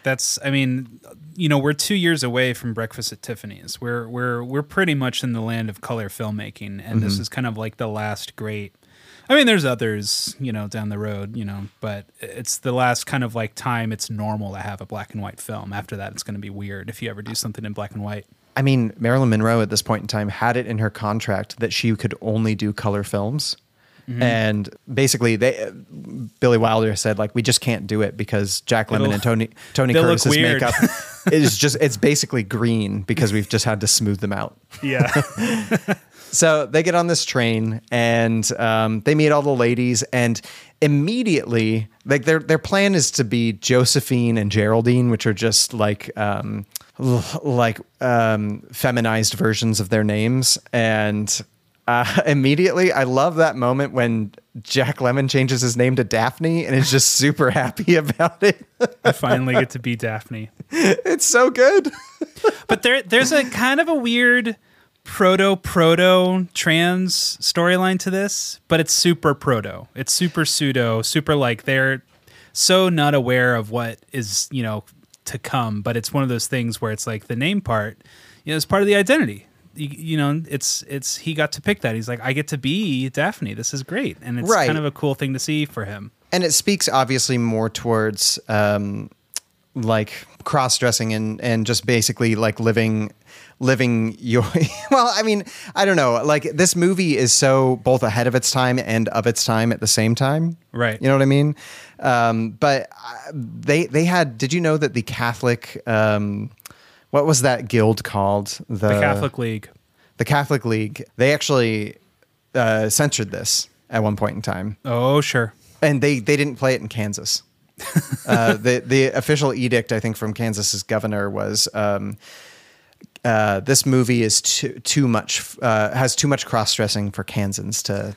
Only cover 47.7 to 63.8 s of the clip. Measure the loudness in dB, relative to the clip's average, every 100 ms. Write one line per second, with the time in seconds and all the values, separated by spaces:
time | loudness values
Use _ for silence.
47.7 | 0 -12 -6 0 2 2 0 -2 -6 -10
48.7 | -4 0 2 2 2 0 0 0 2 0
49.7 | 0 0 0 2 0 0 0 0 -2 -2
50.7 | 0 2 2 0 -2 -2 -6 -8 _ _
51.7 | _ 0 0 2 0 2 2 2 4 2
52.7 | 2 2 2 2 2 2 4 2 2 0
53.7 | 0 0 0 0 0 -4 -10 _ -16 -4
54.7 | 0 0 0 0 2 2 2 2 0 0
55.7 | 2 2 2 0 2 0 0 -2 0 0
56.7 | 2 4 2 2 2 2 2 2 2 -2
57.7 | -2 2 4 2 0 0 2 2 2 -4
58.7 | -2 -2 0 0 2 2 2 2 2 0
59.7 | -2 -6 -4 -4 -6 -10 -12 -12 -16 -6
60.7 | 2 4 2 0 0 2 4 4 6 6
61.7 | 6 2 -4 -16 -12 -12 -2 -2 0 -2
62.7 | 0 2 0 2 2 4 2 0 0 0
63.7 | 2